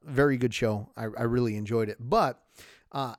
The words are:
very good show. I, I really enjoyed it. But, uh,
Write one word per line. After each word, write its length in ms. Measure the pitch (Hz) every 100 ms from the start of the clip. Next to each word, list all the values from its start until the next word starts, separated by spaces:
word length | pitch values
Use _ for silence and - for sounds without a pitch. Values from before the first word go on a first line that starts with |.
very 340 | 151 131 143 131
good 160 | 123
show. 380 | - 113 104 104 -
I, 80 |
I 180 | 113 -
really 340 | 117 123 120 107
enjoyed 320 | 104 117 107
it. 100 | -
But, 420 | 117 220 147 - _ - - - _
uh, 240 | 143 127